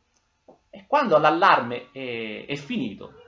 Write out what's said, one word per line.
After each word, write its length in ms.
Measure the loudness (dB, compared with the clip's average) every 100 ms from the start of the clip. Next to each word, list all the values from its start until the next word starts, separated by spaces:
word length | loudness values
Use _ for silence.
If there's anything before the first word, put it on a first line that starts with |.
| _ _ _ _ _ _ _
E 160 | -20 -2
quando 280 | 0 4 4
l'allarme 720 | 4 4 4 4 0 -8 -12
è, 520 | -12 -10 -8 -8 -10
è 100 | -10 -10
finito, 560 | -8 -6 -6 -10 -16 -20